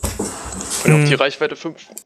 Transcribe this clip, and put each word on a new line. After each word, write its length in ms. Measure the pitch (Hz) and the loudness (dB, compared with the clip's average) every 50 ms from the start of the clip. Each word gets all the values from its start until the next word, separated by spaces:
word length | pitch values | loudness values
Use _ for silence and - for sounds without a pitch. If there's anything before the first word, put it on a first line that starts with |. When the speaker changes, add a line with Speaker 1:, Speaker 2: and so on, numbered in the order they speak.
| - - - - - - - - - - - - - - - - - | -8 -8 -6 -4 -6 -8 -8 -10 -12 -12 -12 -10 -10 -8 -6 0 4
Speaker 1:
Und 60 | - 151 | 4 6
auf 100 | 151 147 | 6 6
die 80 | 147 143 | 4 4
Speaker 2:
Hm. 80 | 131 | 4
Speaker 1:
Reichweite 360 | 139 143 143 - 156 151 151 | 2 0 0 -2 -4 -4 -4
fünf 320 | - - 165 156 - - - - - - | -6 -10 -12 -12 -12 -20 -20 -20 -20 -20